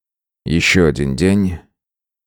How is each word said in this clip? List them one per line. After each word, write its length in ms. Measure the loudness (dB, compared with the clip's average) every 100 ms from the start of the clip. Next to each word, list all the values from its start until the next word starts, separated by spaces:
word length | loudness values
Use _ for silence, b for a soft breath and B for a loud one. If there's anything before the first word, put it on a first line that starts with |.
| _ _ _ _
Еще 420 | -4 -2 0 2 2
один 300 | 0 -4 -2
день, 420 | 0 0 -2 -6 -14 _ _ _ _ _